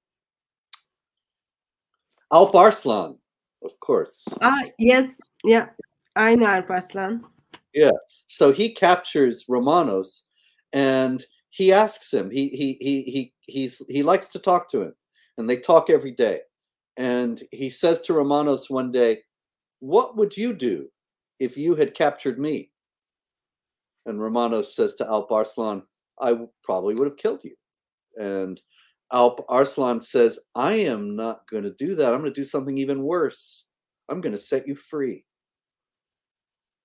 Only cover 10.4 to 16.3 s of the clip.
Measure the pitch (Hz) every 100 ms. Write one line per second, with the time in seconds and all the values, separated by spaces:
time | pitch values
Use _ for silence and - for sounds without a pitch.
10.4 | _ _ _ 139 135 131 131 131 - _
11.4 | _ - 185 190 214 - - 120 98 131
12.4 | 139 131 135 135 139 139 135 131 240 _
13.4 | - 135 131 - - 139 147 185 - -
14.4 | 190 175 - 123 82 - _ _ _ -
15.4 | 113 127 - 165 156 151 135 120 110